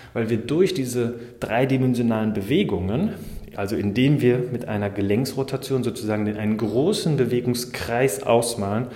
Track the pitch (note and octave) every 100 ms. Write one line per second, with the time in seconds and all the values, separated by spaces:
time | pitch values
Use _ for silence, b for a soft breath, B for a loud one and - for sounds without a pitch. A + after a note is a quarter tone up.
0 | B A#2 A2 A2 A#2+ D#3 F#3+ C#3 B2 A#2+
1 | A#2 B B - G2+ A2+ C3+ C3 B2+ A#2+
2 | A#2+ A2 A2 G2+ G2 E3+ G3 F2+ F#2 B2+
3 | A3 B B B - - G2+ G#2+ G2+ G#2+
4 | C3+ C#3 B2 B2+ B2 A#2+ - G#2 G2+ G2
5 | G2 G#2+ C3+ C3+ C3 C3 - C3 A#2 A2+
6 | G#2+ G#2+ G#2 G#2+ G#2+ G#2+ G#2+ A2+ E3+ -
7 | E3 C3+ A#2+ B2 A#2+ A#2+ - - F2 A#2+
8 | C3+ - - A#2 B2 G#2+ G2 A2 B2+